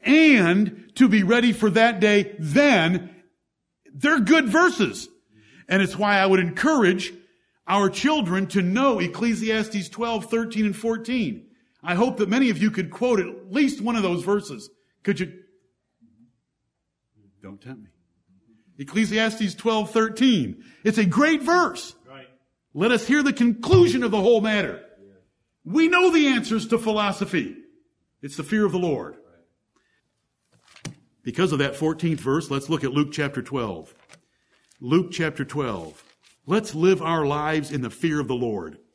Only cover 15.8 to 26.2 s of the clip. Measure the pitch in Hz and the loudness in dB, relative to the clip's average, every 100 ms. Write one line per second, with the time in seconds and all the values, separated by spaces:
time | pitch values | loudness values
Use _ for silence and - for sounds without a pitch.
15.8 | _ _ 233 233 240 _ _ _ _ _ | _ _ _ _ _ _ _ _ _ _
16.8 | _ _ _ 107 101 95 98 101 123 127 | _ _ _ _ _ _ -20 -20 -20 -20
17.8 | 101 _ _ _ _ _ _ _ _ _ | -20 _ _ _ _ _ _ _ _ _
18.8 | 139 190 220 214 220 214 208 160 226 220 | -6 -2 0 0 -2 -2 -4 -2 -2 0
19.8 | 208 226 220 220 262 220 113 - - _ | 0 0 0 2 2 4 0 -8 -18 _
20.8 | 214 214 202 202 294 311 277 349 339 - | -2 2 2 4 2 2 2 2 2 -4
21.8 | - - _ - - _ _ _ _ 143 | -16 -20 _ -20 -20 _ _ _ _ -4
22.8 | 208 240 - 285 285 269 240 233 - 359 | 0 0 2 0 0 0 0 0 4 6
23.8 | 175 262 240 208 196 233 214 214 156 85 | 6 4 -2 0 2 2 2 -2 -4 -8
24.8 | - _ - _ _ _ _ _ - 220 | -16 _ -20 _ _ _ _ _ -4 0
25.8 | 330 359 370 330 | 2 4 4 4